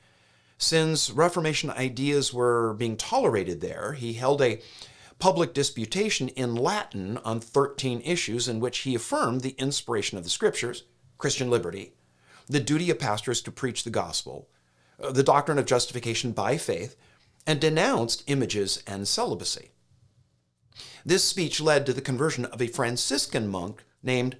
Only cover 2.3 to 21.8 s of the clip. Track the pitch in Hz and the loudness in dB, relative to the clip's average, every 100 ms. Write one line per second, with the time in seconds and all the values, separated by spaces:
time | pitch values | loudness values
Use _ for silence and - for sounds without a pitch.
2.3 | 123 123 117 113 107 117 110 - 262 214 | 2 4 4 2 0 -4 -4 -2 2 2
3.3 | 104 90 156 85 80 104 143 117 113 131 | 2 0 -4 -6 -6 -8 -6 -8 -2 2
4.3 | 143 123 104 - - - - - - 185 | 4 4 2 -8 -20 -20 -20 -20 0 4
5.3 | 175 165 143 139 117 110 190 214 - 135 | 4 2 0 -2 -2 -4 -2 0 0 -2
6.3 | 131 127 117 156 208 - 98 95 120 113 | -2 -2 0 2 0 -4 -8 -6 -6 -4
7.3 | 113 - 139 139 - 135 120 131 175 - | -4 0 2 2 0 -4 -2 -2 -2 -2
8.3 | 120 123 110 120 - 131 117 - 294 147 | -2 -2 -2 -2 -2 -2 -2 0 0 0
9.3 | 127 131 131 135 139 - 110 - 98 87 | 0 -4 -2 -2 -2 -2 -2 -2 -4 -4
10.3 | - - - 120 - - _ _ - 143 | 0 0 0 -4 -6 -14 _ _ -6 -2
11.3 | - 123 120 85 95 92 _ _ _ _ | 0 2 2 0 -8 -12 _ _ _ _
12.3 | - - 143 113 156 175 - 120 107 127 | -18 -2 0 2 2 2 0 0 -2 -2
13.3 | 117 - - 131 107 120 107 87 - - | -2 -4 -6 -6 -4 -4 -2 -2 -4 -6
14.3 | 67 - _ _ _ _ - 139 131 135 | -12 -16 _ _ _ _ -10 0 4 6
15.3 | 143 147 143 117 123 - 123 117 110 123 | 6 4 2 4 2 2 -4 -4 -2 -2
16.3 | 107 101 156 - 85 113 - _ _ _ | -2 0 0 -2 -4 -6 -12 _ _ _
17.3 | _ - 147 156 156 226 226 117 - - | _ -2 2 2 4 2 2 0 -2 0
18.3 | 139 107 104 95 - - 98 101 - 233 | 0 0 0 -2 -4 -6 -6 -2 0 0
19.3 | 95 90 - - _ _ _ _ _ _ | -2 -4 -6 -10 _ _ _ _ _ _
20.3 | _ _ _ _ - - - - 185 - | _ _ _ _ -20 -20 -8 2 2 4
21.3 | 196 151 - 151 143 | 0 -2 2 4 4